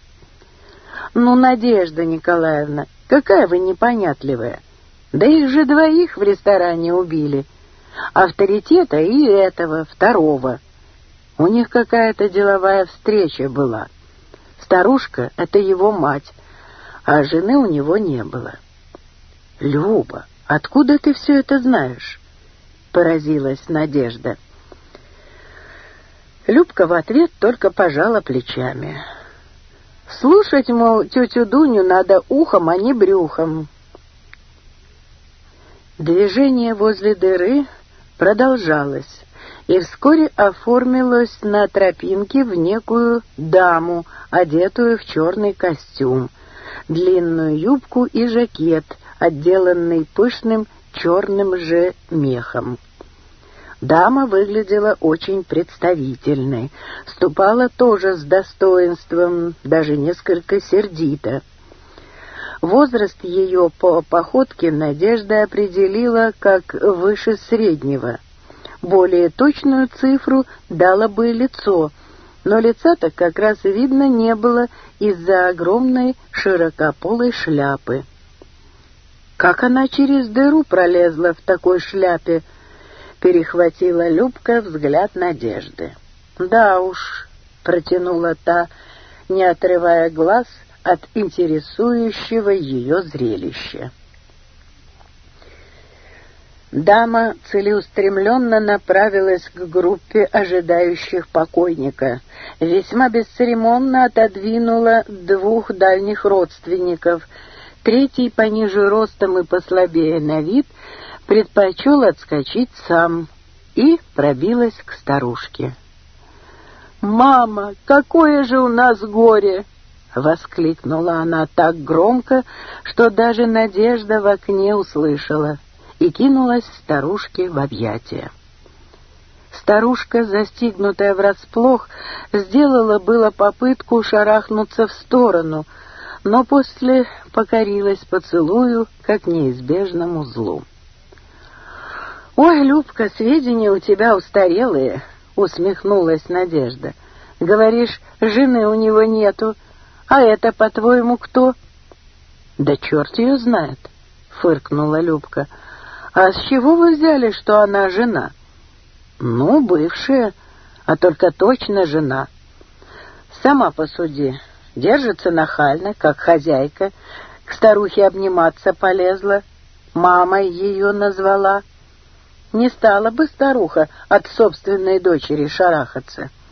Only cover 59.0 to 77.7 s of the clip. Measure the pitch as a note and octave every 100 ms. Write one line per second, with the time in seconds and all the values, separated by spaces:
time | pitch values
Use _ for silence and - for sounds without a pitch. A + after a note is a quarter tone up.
59 | - E3+ F3 F3 E3+ E3 C3+ D#3+ D3+ D3
60 | C#3+ F3 - F3 - G3 - F#3+ G#3 D#3+
61 | D#3+ D3 G#2+ C3+ - _ - - - -
62 | - - - - - - E3+ A3+ C#4+ A#3+
63 | G3+ - F#3 F3+ F#3+ F3+ E3+ - F3+ E3
64 | D#3 E3+ E3+ B3+ C4 - E3+ D3+ D#3 D3
65 | G3 A#3 G3+ G#3+ G#3+ G#3 G3+ F3+ F#3+ G#3
66 | A#3+ A3+ A3+ - G3+ F#3+ - - G#3 F3+
67 | F#3 G#3 - G#3 - A3+ A3 D3+ C3+ C3+
68 | A#2+ A#2 _ - - - - - F3 F#3+
69 | F3+ F3+ E3+ - C#4 - C#4 C4 - -
70 | C4 C4+ - C4 B3+ - - D#3+ F3+ F#3+
71 | A3 G3+ A#3 A3+ C4 - - F3+ D3+ -
72 | - - - _ F#3 G#3+ A#3 A3 E4 E4+
73 | E3 - E3+ D#3+ G#3+ G#3 G3 G3 C4 C4+
74 | C#4 A#3+ A3+ A3 A#3+ A#3+ A#3+ - - -
75 | G#3 F3+ E3+ F#3 F3+ F3 E3+ A3 B3+ B3+
76 | B3+ B3+ - - G3 F3+ E3 - D#3 C#3+
77 | E3+ A#3 A#3+ - - D3 C#3